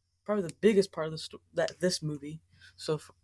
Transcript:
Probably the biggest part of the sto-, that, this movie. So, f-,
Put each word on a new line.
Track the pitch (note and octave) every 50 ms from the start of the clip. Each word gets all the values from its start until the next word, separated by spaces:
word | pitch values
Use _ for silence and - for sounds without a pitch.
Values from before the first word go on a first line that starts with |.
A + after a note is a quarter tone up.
| _ _ _ _ _
Probably | - G#3 G#3 F3
the | D#3+ - _
biggest | - G#3+ G#3+ G3 F#3+ -
part | - E3 D#3
of | D#3+
the | D#3 D#3
sto-, | - - - - _ _ -
that, | E3+ D#3+ - - -
this | F3 F3+ F3+ -
movie. | D#3+ D3+ D3+ C#3 C#3+ D3+ D#3+ D#3+ _ _ _ - - - -
So, | - - - D#3
f-, | D3 - - - _